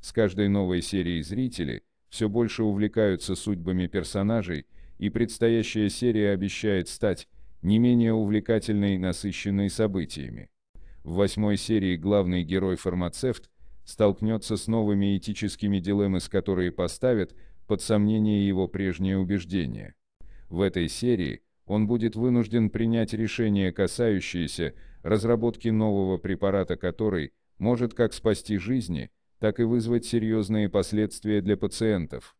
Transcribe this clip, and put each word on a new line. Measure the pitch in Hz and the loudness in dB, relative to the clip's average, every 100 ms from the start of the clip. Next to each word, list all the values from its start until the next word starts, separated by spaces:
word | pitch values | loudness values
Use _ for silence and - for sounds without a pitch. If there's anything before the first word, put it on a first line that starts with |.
С | - | -6
каждой | - 107 92 101 | 0 2 2 2
новой | 101 95 90 | 2 2 0
серией | 82 98 87 87 | 0 -2 0 -2
зрители | 73 104 127 - 78 53 _ _ _ | -4 -4 -4 -4 -6 -6 _ _ _
всё | - 110 | -4 -2
больше | 104 117 - | 0 0 0
увлекаются | 110 101 104 113 107 92 - 92 | 0 2 0 2 2 2 -2 -4
судьбами | - 98 85 92 90 | -2 -4 -2 -2 0
персонажей, | 98 80 101 98 113 90 80 - - - - | -2 -4 -2 0 0 -2 -6 -8 -20 -20 -6
и | 101 | -4
предстоящая | 117 113 - 117 117 107 110 104 | 0 -2 2 2 4 0 0 0
серия | - 123 110 104 | 2 0 2 2
обещает | 98 98 - 110 98 87 | 2 -2 -2 0 0 0
стать | - 110 101 - - - - | -2 -2 -2 -8 -18 -18 -6
не | 85 110 | 2 4
менее | 123 120 117 | 6 6 4
увлекательной | 110 104 107 98 110 104 104 101 95 | 2 2 0 2 0 2 0 2 0
и | |
насыщенной | 92 87 101 92 101 98 101 | 0 -2 -4 -6 -2 0 0
событиями. | - 110 95 78 - 65 55 - _ _ - - - | 0 0 0 -4 -8 -10 -12 -16 _ _ -20 -18 -16
В | - 87 | -8 0
восьмой | 101 - 104 101 | 0 2 0 0
серии | - 110 95 87 | 2 2 2 0
главный | 85 101 90 90 | 2 2 2 0
герой-фармацевт | 82 95 92 90 95 90 87 - 127 117 - _ - - - | 0 0 0 -2 -2 -2 -2 -2 -4 -4 -8 _ -20 -18 -18
столкнётся | - 107 95 107 110 - 104 | 2 2 4 0 -2 -2 -4
с | - | 0
новыми | 113 107 101 101 98 | 0 2 2 2 0
этическими | - 101 104 - 104 101 | -2 -4 -4 -2 0 0
дилеммами, | 87 101 101 92 | 2 2 2 0
с | - | -2
которые | 98 92 92 90 | -4 0 0 0
поставят | - 90 - 127 117 90 - - - - | 0 -4 0 0 2 0 -6 -20 -20 -4
под | 104 | -4
сомнение | - 107 104 110 107 104 101 | 2 2 4 4 4 4 2
его | 95 92 | 2 0
прежние | 92 98 80 95 95 | -2 -4 -2 0 0
убеждения. | 92 101 87 92 76 55 50 - _ _ - - - | 0 -2 -2 -4 -2 -6 -12 -18 _ _ -18 -18 -10
В | 82 | 0
этой | 98 92 82 | 0 2 -2
серии | - 120 113 78 - _ _ - | -2 0 2 0 -6 _ _ -4
он | 104 107 | 0 2
будет | 120 110 110 | 2 0 0
вынужден | 123 120 107 117 110 | 2 2 2 2 2
принять | 107 113 117 110 | 2 0 0 0
решение, | 107 110 - 113 101 95 | -2 -4 -2 0 2 0
касающееся | 87 95 - 117 101 90 90 78 - 80 - - - | 0 -2 2 0 0 -2 -4 -4 -4 -6 -6 -20 -10
разработки | - 107 113 117 117 110 117 | 0 2 4 2 2 0 0
нового | 110 110 101 95 92 | 2 2 2 0 0
препарата, | 95 95 98 98 90 - | -2 -2 0 2 0 -2
который | - - 110 95 73 _ _ _ | -4 0 0 0 -4 _ _ _
может | 104 120 120 - | 0 2 0 2
как | 113 | 0
спасти | - 113 101 - 104 | 2 0 0 0 -4
жизни, | 92 131 90 80 60 _ _ _ | 0 -2 -2 -6 -8 _ _ _
так | 107 104 | -2 2
и | |
вызвать | 113 120 113 120 117 | 2 2 2 0 0
серьёзные | 117 110 110 98 107 104 | 0 2 0 2 0 2
последствия | 101 90 104 107 - 107 107 | 2 0 0 0 -2 0 0
для | 92 101 | 2 0
пациентов. | 104 - 110 104 78 64 - _ | 0 -2 0 0 -2 -8 -14 _